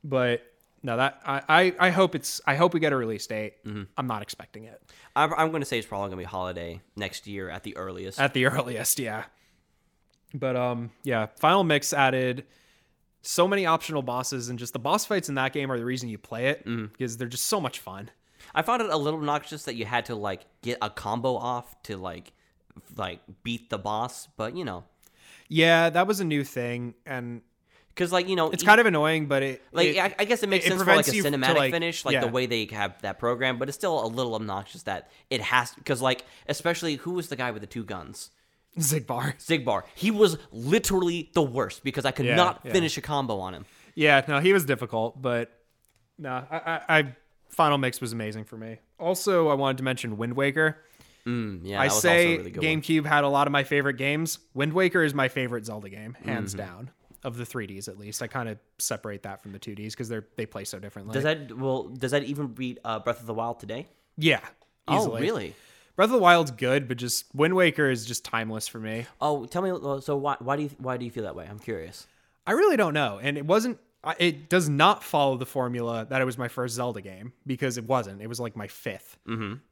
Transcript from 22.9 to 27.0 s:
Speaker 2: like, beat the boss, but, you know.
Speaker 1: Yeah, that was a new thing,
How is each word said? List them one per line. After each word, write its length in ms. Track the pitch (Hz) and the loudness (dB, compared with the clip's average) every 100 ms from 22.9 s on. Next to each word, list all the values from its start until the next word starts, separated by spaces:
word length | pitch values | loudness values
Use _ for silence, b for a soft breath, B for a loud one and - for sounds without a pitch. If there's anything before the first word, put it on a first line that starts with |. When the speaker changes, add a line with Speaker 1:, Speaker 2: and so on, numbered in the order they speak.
| - | -8
Speaker 2:
like, 240 | 92 87 - 98 | -8 -8 -18 -14
beat 260 | 120 117 - | -8 -8 -8
the 80 | 104 | -8
boss, 500 | 98 107 123 - - - | -4 -4 -4 -8 -18 -8
but, 180 | 110 160 | -8 -6
you 100 | 151 | -8
know. 180 | 90 - _ b b b b b | -10 -14 _ b b b b b
Speaker 1:
Yeah, 420 | 156 160 165 170 | 4 6 8 6
that 180 | 165 190 | 4 2
was 120 | 202 | 2
a 60 | 175 | 2
new 180 | 147 | 0
thing, 500 | 135 - 120 120 120 117 | -2 -4 -4 -4 -6 -10